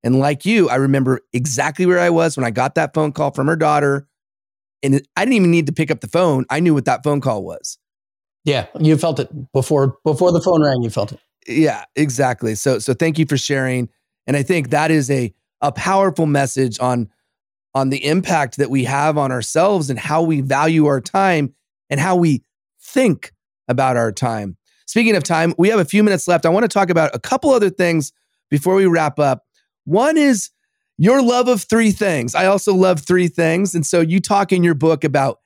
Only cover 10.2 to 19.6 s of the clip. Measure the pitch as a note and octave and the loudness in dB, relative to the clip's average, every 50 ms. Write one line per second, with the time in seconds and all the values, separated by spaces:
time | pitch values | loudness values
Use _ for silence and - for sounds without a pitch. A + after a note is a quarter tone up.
10.2 | F3+ F3+ E3 E3+ - F#3 F3 D#3+ D3+ C#3+ C3 B2 A#2+ A2+ - A#2 G#2 G#2+ - - | 2 2 2 2 0 2 2 2 2 2 0 -2 -4 -4 -4 -4 -6 -6 -8 -18
11.2 | _ _ _ _ _ - A#2 C#3+ D#3 D3 A2+ G2+ - _ _ - D3+ D3 A#2+ A#2+ | _ _ _ _ _ -6 0 0 0 0 0 -4 -10 _ _ -2 -2 -2 0 -2
12.2 | C#3 B2+ B2 - A#2+ A2+ A2 G#2 - C#3 C3 G#2+ - - B2+ - E3 D#3+ D#3 D#3+ | 0 -2 -2 -2 -4 -4 -4 -2 -2 -2 -2 -2 -2 -4 -2 0 0 -2 0 0
13.2 | D#3+ C#3+ D3 C3 - - C#3+ C#3 C3 C3 B2+ B2+ A#2+ A#2 _ _ _ _ _ _ | -2 0 -2 -4 -2 -2 -4 -2 -2 -2 -2 -4 -4 -6 _ _ _ _ _ _
14.2 | _ - C3+ C#3+ C3+ - F#3 E3+ C#3 A#2+ D#3 D3 D#3 D#3 D#3+ D#3 C3+ B2 C#3 C3 | _ -4 -2 -2 0 0 -2 -2 -2 -2 0 0 2 2 2 2 2 0 -2 -2
15.2 | B2 G#2+ _ _ _ _ _ _ - D3 - - - F3+ G3 G3 G3 F#3+ - - | -2 -6 _ _ _ _ _ _ -4 -4 -4 -4 -4 0 0 2 2 0 0 0
16.2 | E3 D3+ C#3+ C#3+ C#3 B2 - C3 C3 B2 G#2+ - B2 B2+ B2 A#2+ A2+ - _ _ | 0 0 2 0 0 -2 0 -2 -2 -2 -2 -4 -2 -2 -2 -2 -4 -8 _ _
17.2 | _ _ _ _ _ _ _ _ _ _ _ C3+ C3+ C3+ C#3 - - C#3+ D#3+ F#3+ | _ _ _ _ _ _ _ _ _ _ _ -2 -2 -2 -2 -2 -2 0 0 0
18.2 | F#3 - F#3 D#3+ C#3+ B2 - - C#3+ A#2 E3+ C3+ B2 A#2+ C#3 C#3 D3 D#3 D3+ D3+ | 0 -2 -2 -2 -2 -4 -2 -4 -2 0 0 -2 -2 -2 -2 0 0 0 0 0
19.2 | C#3+ C3+ B2+ B2 A2 - - D#3+ | -2 -2 -4 -6 -6 -4 0 0